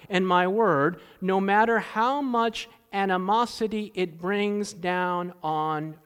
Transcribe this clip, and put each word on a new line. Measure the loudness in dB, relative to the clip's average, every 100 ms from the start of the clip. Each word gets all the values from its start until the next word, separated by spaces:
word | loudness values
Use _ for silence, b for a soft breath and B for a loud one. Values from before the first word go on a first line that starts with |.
| B
"and | 0 4
my | 4 4
word, | 2 2 4 2 -2 B B
no | -2 0
matter | 2 4 4 2
how | 0 -2 0 0
much | 0 0 0 -2 -14 b _ -2
animosity | 0 0 2 2 0 -2 -4 -2 -6
it | -4 -4 -4
brings | -2 0 0 -2 -4
down | -6 -4 0 0 -2 -4 -6
on | -4 0 0 -2 -4 -10